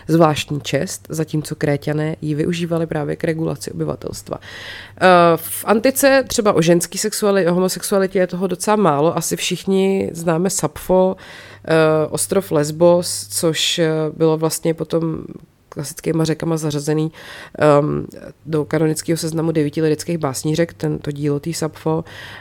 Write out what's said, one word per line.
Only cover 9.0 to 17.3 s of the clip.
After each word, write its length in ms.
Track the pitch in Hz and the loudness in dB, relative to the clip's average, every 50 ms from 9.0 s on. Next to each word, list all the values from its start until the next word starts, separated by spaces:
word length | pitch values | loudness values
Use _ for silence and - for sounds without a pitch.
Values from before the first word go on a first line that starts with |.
| 147 170 - 170 | 2 2 2 0
Asi 180 | 165 - - | -2 -4 -4
všichni 720 | 175 - - 180 170 - 196 190 190 190 190 196 196 196 190 - | -4 -2 -4 -4 -4 -2 0 2 2 2 2 2 0 -2 -4 -6
známe 360 | 165 165 175 160 160 185 - | -4 -2 0 0 2 0 0
Sapfo, 640 | - - - 147 - - - - 185 185 185 190 190 - - - - - - - - - - | 0 -2 -2 -4 -4 -4 -2 2 4 4 4 2 0 -4 -10 -18 -20 -20 -20 -20 -20 -10 -2
eh, 420 | - 160 160 160 156 156 156 151 - | 0 2 4 4 4 4 2 2 0
ostrov 420 | - - - - 185 196 185 - | -2 -4 -2 0 0 0 0 0
Lesbos, 760 | 165 151 147 151 156 156 170 175 175 175 175 - - - - - | 0 0 0 0 0 4 4 6 6 4 2 -2 -6 -8 -8 -8
což, 500 | - - - 165 156 - - - - 175 | -4 -2 0 0 0 0 -2 -2 0 0
eh, 120 | 165 156 160 156 156 151 - | 0 0 0 0 -2 -2 2
bylo 220 | - 160 160 156 156 | 2 4 4 4 2
vlastně 360 | 160 160 - - - 165 160 | 0 0 -2 -2 -2 -2 -2
potom 500 | - 160 - - 165 165 160 156 - - - - - - - _ _ _ - | -2 -2 -2 -2 0 0 -2 -4 -6 -8 -12 -14 -18 -20 -20 _ _ _ -14
klasickýma 540 | - - 147 135 - - - 165 160 160 160 | -12 -10 -10 -10 -10 -6 -4 -2 0 2 2
řekama 320 | 160 156 - - 165 165 156 | 0 0 -2 -2 -2 -2 -2
zařazený, 540 | 160 151 143 147 143 156 151 156 156 160 - - - - | -2 -4 -4 -4 -2 -2 0 0 0 -2 -4 -10 -18 -18